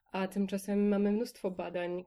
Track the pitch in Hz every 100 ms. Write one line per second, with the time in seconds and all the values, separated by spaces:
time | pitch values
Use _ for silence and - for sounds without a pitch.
0 | _ 190 190 202 190 196 208 202 208 202
1 | 202 208 240 - 190 180 175 175 175 180